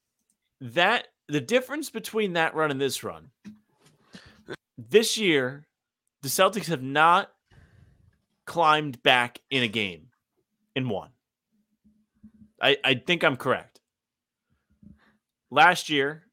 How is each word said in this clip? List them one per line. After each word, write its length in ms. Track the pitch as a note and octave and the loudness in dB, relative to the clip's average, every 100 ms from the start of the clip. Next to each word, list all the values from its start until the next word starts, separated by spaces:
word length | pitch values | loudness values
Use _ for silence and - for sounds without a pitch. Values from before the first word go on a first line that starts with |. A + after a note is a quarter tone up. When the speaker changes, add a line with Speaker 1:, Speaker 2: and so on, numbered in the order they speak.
| _ _ _ _ _ - | _ _ _ _ _ -16
Speaker 1:
Yeah. 80 | B2 | -6
Speaker 2:
that, 360 | D3 F#3 A#3+ - _ - | 0 2 2 -4 _ -6
the 120 | D3 | -4
difference 500 | B2 B3 B3+ D4 C4+ | 0 0 0 -8 -8
between 440 | A3 - A3 G3+ | -10 -6 -4 -2
that 200 | E3+ E3 | 0 -2
run 160 | D#3 D#3 | 0 -2
and 100 | C3+ | 0
this 220 | C#3 - | -2 -4
run, 280 | G#2 D#2+ - _ - - _ _ _ _ _ - - _ - - _ - | -10 -12 -18 _ -20 -20 _ _ _ _ _ -20 -20 _ -20 -20 _ -20
this 400 | A2+ G#3 A3 A3 | 2 2 2 -2
year, 480 | F#3+ C#3+ B2+ C#3+ _ _ _ _ _ _ | 0 0 -2 -8 _ _ _ _ _ _
the 60 | C3+ | -6
Celtics 380 | F#3+ F#3+ G3+ D#3 | 2 2 0 -6
have 160 | C#3 | -6
not 480 | C3 D3 E3 F#3 G3 _ _ - - _ _ _ _ _ _ _ - | -2 4 4 4 0 _ _ -20 -20 _ _ _ _ _ _ _ -8
climbed 560 | E3+ D#3 D3+ D3 A#2 | 0 4 2 0 -2
back 380 | C#3+ B2 A#2+ - - | 2 2 2 -6 -6
in 120 | C3+ | -2
a 40 | A#2 | -2
game 400 | A2 G2 E2 - _ _ _ _ _ _ | -2 -6 -8 -18 _ _ _ _ _ _
in 140 | C3+ B2+ | -6 -4
one. 220 | F#2+ D#2 _ _ _ _ _ _ _ _ _ _ _ - _ - - | -6 -10 _ _ _ _ _ _ _ _ _ _ _ -20 _ -20 -4
I, 180 | C3+ C#3+ | -2 0
I 100 | C3+ | 0
think 280 | B2+ - E3+ | -2 -2 0
I'm 140 | E3 B2 | 0 0
correct. 440 | C3 F#2+ - _ _ _ _ _ _ _ _ _ _ _ - - _ _ _ _ - | -2 -2 -4 _ _ _ _ _ _ _ _ _ _ _ -20 -20 _ _ _ _ -4
Last 380 | C3 E3+ F3 - | 4 4 4 -2
year, 360 | C#3+ C#3 D#3+ _ | -2 -2 -6 _